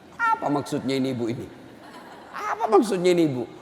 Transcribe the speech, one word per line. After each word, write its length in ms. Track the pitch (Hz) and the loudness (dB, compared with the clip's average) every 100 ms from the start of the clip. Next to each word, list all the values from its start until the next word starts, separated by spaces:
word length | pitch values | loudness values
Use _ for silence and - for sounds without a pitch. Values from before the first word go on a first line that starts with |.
| - - 453 453 | -18 -4 0 0
Apa 80 | - | 0
maksudnya 480 | 143 - 147 127 135 | -2 -2 -4 -2 0
ini 160 | 131 | 0
ibu 160 | 120 113 | -2 -2
ini? 160 | 127 95 - - - - - - - - | -4 -8 -16 -20 -20 -20 -20 -20 -20 -16
Apa 320 | - 415 403 453 | -10 -6 -4 4
maksudnya 480 | 392 220 190 180 | 4 4 2 4
ini 160 | 175 156 | 4 4
ibu? 160 | 123 113 - | 0 -6 -12